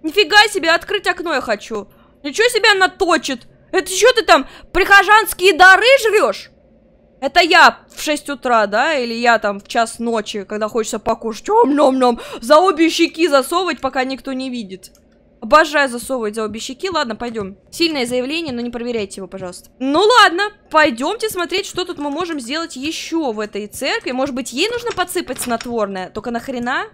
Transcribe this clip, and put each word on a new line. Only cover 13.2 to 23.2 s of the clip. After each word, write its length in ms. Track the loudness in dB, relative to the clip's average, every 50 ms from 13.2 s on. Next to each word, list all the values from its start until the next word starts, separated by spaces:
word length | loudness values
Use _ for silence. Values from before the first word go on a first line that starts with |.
| 0
засовывать, 520 | 2 2 0 0 0 -2 -2 -2 -2 -6 -4
пока 240 | -6 -4 -4 -4 -4
никто 300 | -4 -6 -10 -10 -10 -8
не 160 | -8 -8 -8
видит. 420 | -8 -10 -10 -12 -14 -16 -18 -20 _ _ _ _ _ _ _ _ _ _
Обожаю 500 | 0 4 4 4 4 4 0 -2 -2 -2
засовывать 460 | -4 -8 -8 -8 -6 -6 -6 -6 -6
за 80 | -6 -8
обе 160 | -8 -8 -10
щеки. 280 | -12 -12 -12 _ -8 -4
Ладно, 240 | -4 -4 -4 -4 -6
пойдем. 420 | -10 -10 -10 -8 -8 -10 -10 -12 _ _ _
Сильное 340 | -4 -2 -2 -2 0 -4 -4
заявление, 480 | -2 -2 -4 -4 -4 -6 -6 -6 -8 -8
но 80 | -8
не 80 | -8 -8
проверяйте 520 | -8 -8 -8 -6 -6 -6 -6 -8 -10 -16
его, 60 | -16
пожалуйста. 440 | -14 -14 -14 -14 -14 -14 -16 _ _ _ _
Ну 220 | -4 0 2 2
ладно, 500 | 4 6 6 6 6 6 4 0 -4 -4 -6 _ _ _
пойдемте 600 | 2 2 4 4 0 -2 -4 -4 -4 -4 -6 -6
смотреть, 360 | -4 -6 -6 -4 -4 -6 -6
что 180 | -6 -8 -8 -8
тут 140 | -8 -8
мы 140 | -8 -8 -8
можем 280 | -6 -6 -6 -6 -8 -10
сделать 360 | -8 -8 -8 -8 -8 -8 -10
еще 560 | -10 -10 -8 -8 -10 -10 -6 -4 -4